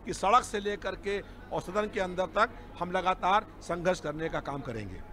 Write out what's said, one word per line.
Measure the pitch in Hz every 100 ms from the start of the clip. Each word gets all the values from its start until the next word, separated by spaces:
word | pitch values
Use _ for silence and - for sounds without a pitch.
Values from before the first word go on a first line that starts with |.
कि | -
सड़क | 165 185 240
से | - 208
लेकर | 202 202 196 190
के | 196 202
और | - - - 160
सदन | 175 196 214
के | 208
अंदर | 185 180 180
तक | 196 233 - - -
हम | 175
लगातार | 185 180 185 180 202 - -
संघर्ष | - 170 175 180
करने | 147 151 160
का | 156
काम | 143 139
करेंगे। | 131 113 101 92 -